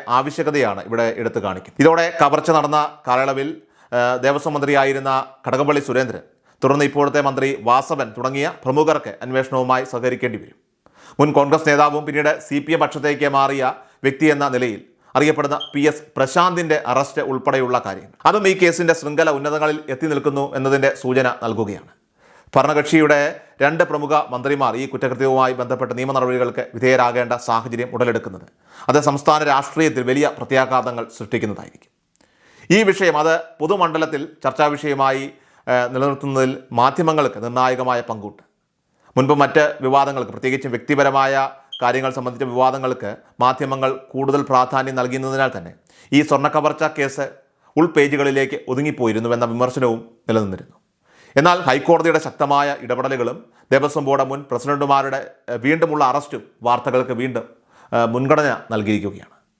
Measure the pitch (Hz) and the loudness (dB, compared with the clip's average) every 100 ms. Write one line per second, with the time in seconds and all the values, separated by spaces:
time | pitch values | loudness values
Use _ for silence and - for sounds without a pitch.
0 | - 123 143 147 151 143 113 98 87 117 | 0 0 0 -4 -2 0 0 -2 -6 -2
1 | 117 104 110 113 95 92 - - 147 165 | -2 -2 -4 -4 -4 -6 -6 2 4 4
2 | 170 - 143 151 147 160 143 151 151 - | 0 2 2 2 2 2 2 0 -2 -6
3 | - 127 135 135 143 165 _ _ - 120 | -2 0 0 -2 -6 -10 _ _ -4 0
4 | 120 127 131 143 160 147 139 143 135 135 | 0 2 0 0 -2 -2 2 2 2 0
5 | 135 131 - - 127 131 143 143 135 123 | 0 -2 -4 -10 -4 0 2 0 0 -2
6 | 123 90 - _ _ - 131 143 139 143 | -2 -6 -16 _ _ -2 2 2 2 2
7 | 143 151 139 131 135 131 110 127 - 151 | 0 0 0 0 -2 -2 2 2 0 -4
8 | 117 123 127 139 156 - 131 143 156 147 | -6 -6 -4 -2 -4 -4 -2 2 2 0
9 | 113 - 123 131 131 131 127 127 131 123 | -2 -12 -4 -4 -2 -2 0 0 -2 -4
10 | 123 123 123 107 - _ _ _ _ _ | -4 -2 -4 -6 -14 _ _ _ _ _
11 | - - 147 143 143 156 156 143 147 147 | -6 2 4 4 4 2 4 4 4 2
12 | 147 147 147 - - 143 147 160 147 151 | -4 -2 0 -2 -4 -6 0 0 0 -2
13 | 147 135 143 139 135 139 127 - - _ | -4 -2 0 2 0 0 -4 -4 -14 _
14 | 135 135 156 143 143 123 123 101 - _ | -2 2 2 2 0 -2 -2 -6 -12 _
15 | _ 131 151 156 143 147 - 143 147 147 | _ 0 2 2 0 -4 -6 0 0 0
16 | - - 135 175 180 175 165 151 - 127 | -4 -2 0 2 2 2 0 0 0 0
17 | 139 151 135 131 147 139 123 123 104 95 | 0 -4 -4 -2 0 0 2 -2 -2 -10
18 | - _ 151 202 190 190 175 170 170 160 | -14 _ 2 4 2 4 2 2 2 0
19 | 147 151 160 139 147 151 151 151 151 127 | 0 0 0 0 -2 -2 -2 -2 -6 -6
20 | 160 143 147 139 139 135 135 139 135 - | -2 -2 -2 -2 -4 -2 0 2 2 0
21 | 127 127 127 - 117 107 104 92 - _ | 0 2 0 0 -4 -4 -4 -8 -14 _
22 | _ _ _ _ _ 139 139 147 147 160 | _ _ _ _ _ 2 4 2 2 4
23 | 151 147 147 - - - 139 165 165 151 | 4 4 0 -4 -12 0 0 2 -2 -2
24 | 147 151 - 123 135 143 127 117 135 120 | 0 0 0 -4 -2 0 0 -2 -6 -4
25 | 131 120 135 131 131 127 123 127 131 123 | -4 0 2 2 2 0 -4 -4 -4 -4
26 | 131 135 127 127 127 127 123 117 127 131 | -2 -2 0 0 -2 -4 -8 0 4 4
27 | 120 120 120 120 - 113 120 117 123 113 | 4 0 -2 -4 -2 -2 -2 -8 -4 -2
28 | 120 110 - 92 - _ _ - - 143 | 0 -2 -4 -16 -20 _ _ -8 0 2
29 | 139 139 160 151 147 139 139 156 156 143 | 2 2 2 2 4 0 0 0 0 0
30 | 123 139 147 - 123 131 131 127 123 120 | 0 0 0 -2 -2 0 2 0 -2 -6
31 | 113 - 110 120 104 101 - - _ _ | -10 -12 -6 -4 -4 -8 -14 -20 _ _
32 | _ _ _ _ _ _ - 196 196 190 | _ _ _ _ _ _ 2 2 4 2
33 | 185 147 160 139 - - 160 196 170 160 | 2 2 2 0 -4 -6 -2 0 0 0
34 | 160 147 151 - 135 143 147 143 147 139 | -4 -6 -8 -6 -4 0 0 0 -4 0
35 | 135 135 135 - _ _ - 127 123 131 | 0 -2 -6 -16 _ _ -2 0 0 -2
36 | 143 139 143 135 131 135 - 117 127 165 | -2 -2 -2 0 0 -2 -4 2 2 2
37 | 160 156 139 104 117 123 127 127 127 123 | 0 2 0 -2 -6 0 0 0 -2 -2
38 | 117 110 101 - _ _ _ _ _ _ | -4 -10 -12 -16 _ _ _ _ _ _
39 | _ - 135 143 135 160 151 - 131 139 | _ 0 4 4 4 4 2 0 2 2
40 | 139 139 113 101 131 131 135 117 - 143 | 2 -2 -8 -6 -4 -4 -4 -6 -2 2
41 | 139 135 135 135 135 - _ - 123 127 | 2 2 2 0 -2 -6 _ -4 0 0
42 | 131 131 127 120 127 120 127 135 131 123 | -2 -6 -8 -6 -4 2 2 2 -4 -4
43 | 101 117 _ - 123 131 135 135 131 131 | -8 -12 _ 0 0 0 -4 -2 -2 -4
44 | - 131 135 143 139 127 127 135 131 131 | -8 -4 0 0 2 2 2 -2 -2 -4
45 | 123 131 131 135 131 95 87 - _ _ | -4 -4 -4 -2 -2 -4 -14 -20 _ _
46 | - 143 147 139 143 151 147 143 156 151 | 0 2 4 2 2 0 0 0 -4 -2
47 | 139 147 135 - _ _ _ 151 165 156 | -4 -4 -10 -10 _ _ _ -8 -2 2
48 | 143 143 139 135 135 139 - 127 147 120 | 2 2 0 0 -2 -6 -6 -4 -4 -2
49 | 117 107 117 120 120 117 127 135 123 113 | -2 0 -2 0 -2 0 -2 0 -2 -2
50 | - _ - 110 101 90 - _ _ _ | -8 _ -2 0 -2 -8 -14 _ _ _
51 | _ _ _ 139 170 175 135 135 135 165 | _ _ _ 2 4 4 2 2 4 4
52 | 165 156 139 - 143 143 143 143 123 123 | 4 2 0 -4 0 0 0 -4 -6 -4
53 | 131 135 120 170 - _ - 135 143 151 | -2 -2 -4 -6 -16 _ 0 2 2 -2
54 | 139 135 170 139 139 120 139 143 143 139 | 0 0 0 -4 -6 -6 -2 -2 2 2
55 | 135 135 - _ - 120 131 160 160 151 | 0 -6 -10 _ -10 -4 0 0 0 2
56 | 131 143 143 120 - _ 117 120 131 127 | 2 0 -4 -12 -14 _ 0 0 0 0
57 | 123 117 127 117 - _ _ _ - 117 | 0 -4 -4 -6 -10 _ _ _ -4 0
58 | 117 120 135 151 143 113 - 107 104 104 | 0 0 2 2 2 -2 -4 -4 0 0
59 | 98 95 - _ _ | -2 -10 -18 _ _